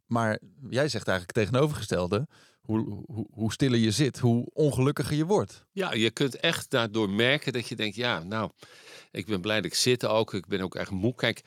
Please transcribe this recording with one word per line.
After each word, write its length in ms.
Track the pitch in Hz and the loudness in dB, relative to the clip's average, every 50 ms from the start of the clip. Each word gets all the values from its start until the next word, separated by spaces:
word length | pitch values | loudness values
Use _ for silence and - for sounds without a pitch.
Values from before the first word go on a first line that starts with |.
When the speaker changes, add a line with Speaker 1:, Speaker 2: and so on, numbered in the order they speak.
| _ | _
Speaker 1:
Maar 340 | - 113 120 113 110 107 - - - - - 139 110 | -4 -2 0 2 0 0 -2 -6 -12 -20 -18 -12 -4
jij 180 | 113 123 143 156 | -2 0 0 0
zegt 200 | - 107 - - | -2 -4 -2 0
eigenlijk 280 | 95 92 90 - - | 0 0 -2 -2 0
het 100 | 120 107 | 0 0
tegenovergestelde. 800 | 95 120 127 147 151 151 - 113 - 104 85 90 87 95 104 143 - _ - - _ _ _ | 2 2 2 2 2 0 -2 -4 -2 0 0 0 2 0 0 -2 -4 _ -16 -20 _ _ _
Hoe, 420 | _ - 110 110 113 - 104 95 - | _ -2 -2 -2 -2 -2 -6 -10 -12
hoe, 200 | - - 107 117 - | -10 -10 -10 -10 -8
hoe 220 | - - 110 110 - | -6 -4 -2 -2 0
stiller 260 | - 143 135 123 117 | 2 2 4 4 4
je 120 | 113 110 | 4 4
zit, 280 | 104 110 151 127 113 - | 4 2 2 0 0 2
hoe 280 | - 120 117 117 120 - - | 2 4 4 2 0 -2 -2
ongelukkiger 640 | - 156 147 127 123 131 139 147 - 143 95 147 | 0 2 2 2 2 2 2 2 0 -2 -2 0
je 80 | 147 156 | 0 0
wordt. 400 | 170 214 190 110 92 - - - _ - | 2 2 2 0 0 -6 -14 -20 _ -6
Speaker 2:
Ja, 200 | 196 185 180 - | -4 -4 -2 0
je 160 | 117 110 113 | 2 2 2
kunt 260 | - - 151 135 120 | 2 2 0 -2 0
echt 340 | - - 165 165 - - - | 0 0 0 0 0 -2 -2
daardoor 400 | - 127 117 113 104 113 110 95 | 0 0 0 0 0 0 0 2
merken 420 | 98 101 117 123 139 147 - 143 120 | 2 2 4 4 2 2 0 -4 -4
dat 160 | 123 113 - | -4 -4 -6
je 80 | 120 | -6
denkt, 200 | 110 110 107 95 | -6 -6 -6 -4
"Ja, 260 | 104 120 120 113 85 82 | -4 -2 -2 -2 -2 -4
nou, 280 | 90 104 113 107 - - _ - - - - - - - - - - | -4 -4 -4 -4 -4 -6 _ -20 -20 -20 -20 -20 -20 -20 -20 -18 -12
ik 160 | - 107 101 | -8 -8 -4
ben 140 | - 107 92 | -2 -2 -2
blij 160 | 85 107 107 | 0 0 0
dat 80 | 110 92 | 0 0
ik 100 | 85 - | 0 -2
zit 300 | - - 123 127 120 - | 0 2 2 2 2 2
ook. 280 | 113 107 110 113 - - | 2 2 2 2 0 -2
Ik 120 | 101 82 | -8 -6
ben 140 | - 101 95 | -4 -2 -2
ook 140 | 95 90 - | -2 -2 -4
echt 160 | - 92 - | -6 -8 -6
moe." 240 | 101 92 95 123 127 | -4 -2 0 -2 0
Kijk, 260 | - - 117 107 - - | 0 -2 -2 -2 -2 -8